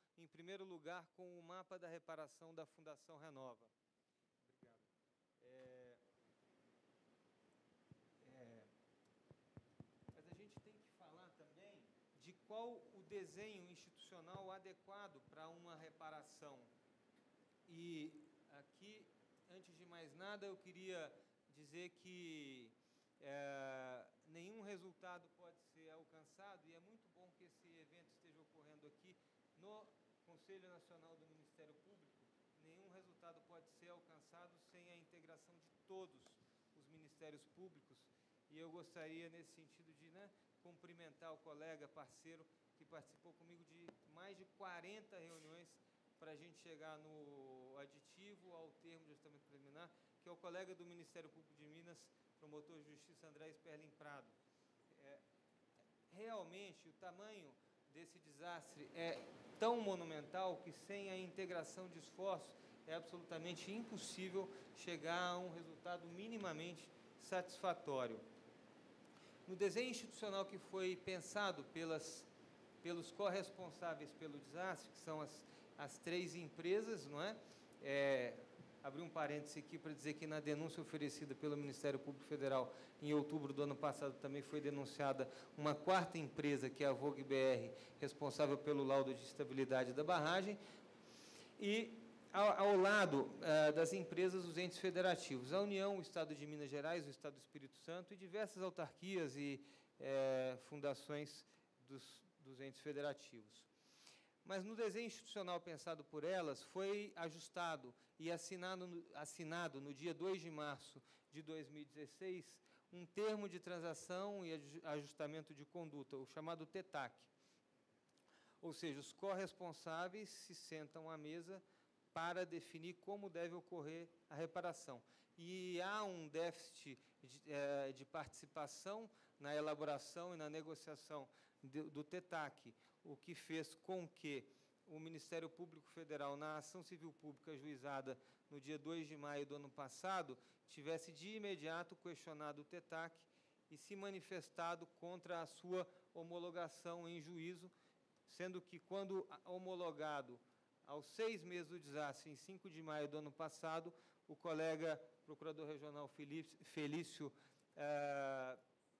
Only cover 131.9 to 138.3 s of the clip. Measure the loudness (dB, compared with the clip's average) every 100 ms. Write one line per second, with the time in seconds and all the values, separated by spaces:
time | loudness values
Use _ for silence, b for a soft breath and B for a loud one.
131.9 | -4 -4 -6 -2 -2 -2 -4 -14 -18 B
132.9 | B -12 -12 -10 -10 -2 0 0 -6 -4
133.9 | -2 -2 -6 -2 -2 -4 B B _ -12
134.9 | -8 -6 -8 -4 -4 -4 -6 -10 -10 -14
135.9 | -12 -6 0 0 0 0 -2 -4 -10 -10
136.9 | -10 -10 -10 -10 -10 -10 -8 -6 -6 -2
137.9 | -2 -2 -4 B